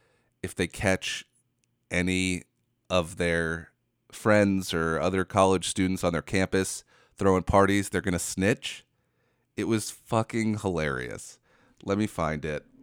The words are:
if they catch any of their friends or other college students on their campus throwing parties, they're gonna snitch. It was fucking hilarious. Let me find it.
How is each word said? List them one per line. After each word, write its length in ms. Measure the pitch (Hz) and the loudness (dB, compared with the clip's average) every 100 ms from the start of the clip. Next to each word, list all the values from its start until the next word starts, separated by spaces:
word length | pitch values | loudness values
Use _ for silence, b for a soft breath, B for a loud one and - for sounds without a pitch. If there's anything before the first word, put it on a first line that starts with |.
| _ _ _ _ | _ _ _ _
if 100 | 92 | -12
they 140 | - 90 | -4 -4
catch 580 | - 98 95 - - - _ _ _ _ _ _ | -2 0 0 -2 -8 -10 _ _ _ _ _ _
any 540 | 87 90 92 92 90 - _ _ _ _ | -2 0 2 0 -2 -6 _ _ _ _
of 300 | 90 82 90 | -2 -2 -2
their 540 | 87 85 82 82 82 _ _ _ _ | 0 0 0 -4 -10 _ _ _ _
friends 640 | - 113 104 101 95 92 | -6 2 4 6 2 0
or 260 | 85 82 82 | -2 0 2
other 240 | 80 95 | 0 0
college 440 | 92 104 95 92 85 | 0 4 4 4 0
students 360 | - 95 92 | 0 0 0
on 80 | 90 | 0
their 120 | 85 | -2
campus 600 | - 98 92 95 92 - - b b _ | -2 -2 0 0 0 -4 -14 b b _
throwing 280 | 98 92 | 2 2
parties, 460 | 85 101 98 101 95 | 4 4 4 2 0
they're 120 | 92 | -4
gonna 160 | 87 87 | -2 -2
snitch. 680 | - - 95 127 - - _ _ _ _ _ _ _ - | -2 0 0 0 -4 -12 _ _ _ _ _ _ _ -8
It 100 | 104 | -2
was 260 | 110 - | -2 -2
fucking 680 | - _ 117 110 117 110 104 | -12 _ -2 -2 -2 -2 -2
hilarious. 760 | 101 85 76 65 62 52 - - b b b b | -2 -2 -2 -4 -8 -10 -14 -20 b b b b
Let 160 | - 98 | -4 -2
me 80 | 107 | -2
find 360 | - 80 78 | -2 -2 -2
it. 220 | 78 73 - _ | -4 -6 -10 _